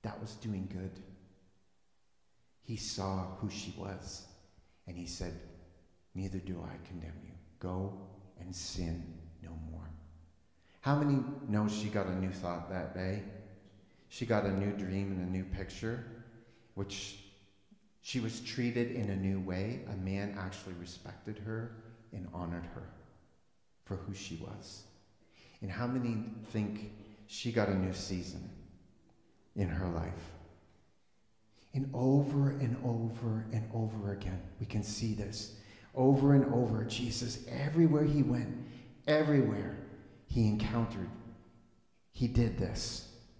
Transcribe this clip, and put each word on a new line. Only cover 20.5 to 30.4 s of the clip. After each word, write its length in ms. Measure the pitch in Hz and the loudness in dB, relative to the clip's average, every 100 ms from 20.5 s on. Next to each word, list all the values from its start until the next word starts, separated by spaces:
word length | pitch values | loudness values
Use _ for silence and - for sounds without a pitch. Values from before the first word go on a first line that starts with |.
| 90 - 87 | -8 -10 -10
respected 600 | 87 - - - - 104 | -10 -12 -14 -12 -10 -8
her 360 | 101 110 117 - - - - | -6 -4 -6 -10 -18 -20 -14
and 160 | - 90 | -10 -8
honored 320 | 90 85 85 85 | -6 -4 -4 -6
her 200 | - 87 - - - - - _ _ _ _ | -10 -12 -16 -20 -20 -20 -20 _ _ _ _
for 140 | - 95 | -8 -6
who 160 | - | -6
she 240 | 95 - 82 | -8 -8 -8
was. 460 | - - - - - - - - - - - - | -8 -10 -12 -16 -18 -20 -20 -20 -20 -20 -20 -10
And 80 | 107 | -8
how 160 | 90 120 | -2 0
many 380 | 127 120 110 - - - | 0 2 0 -2 -8 -4
think 420 | 110 101 - - - - - - | 0 0 -2 -8 -12 -18 -20 -14
she 240 | - 120 | -4 0
got 160 | 117 101 | 2 4
a 100 | 98 | 4
new 160 | 92 | 2
season 560 | 92 - 92 85 - - - - - - - - - _ _ _ - | 0 -2 -2 -4 -8 -10 -12 -18 -20 -20 -20 -20 -20 _ _ _ 0
in 120 | 95 | 0
her 220 | 82 90 | 2 0
life? 420 | 85 85 92 - - | -2 -4 -6 -10 -14